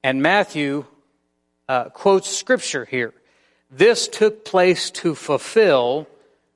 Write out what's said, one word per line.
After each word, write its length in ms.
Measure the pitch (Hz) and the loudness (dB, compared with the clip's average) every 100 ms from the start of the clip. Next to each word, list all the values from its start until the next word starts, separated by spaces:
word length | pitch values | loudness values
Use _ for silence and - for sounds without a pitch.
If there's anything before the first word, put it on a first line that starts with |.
And 180 | 135 135 | -2 0
Matthew, 640 | 151 202 196 151 143 143 143 _ _ _ _ _ _ _ - | 2 2 0 -4 -6 -6 -10 _ _ _ _ _ _ _ -4
uh, 180 | 127 | -4
quotes 440 | 117 - 202 190 - | -4 -2 2 2 0
scripture 560 | - - 247 - 139 | -8 -2 -2 -2 -8
here. 280 | 117 127 113 _ _ _ _ _ _ | -6 -6 -6 _ _ _ _ _ _
"This 360 | 131 214 233 - | 2 4 4 -4
took 380 | - 214 214 | 0 0 0
place 460 | - 185 185 175 - | -2 2 4 2 -4
to 240 | - 175 | -4 -6
fulfill 920 | 147 - 139 - 226 208 135 120 143 156 _ _ _ _ | -6 -2 -4 0 2 4 4 2 -4 -8 _ _ _ _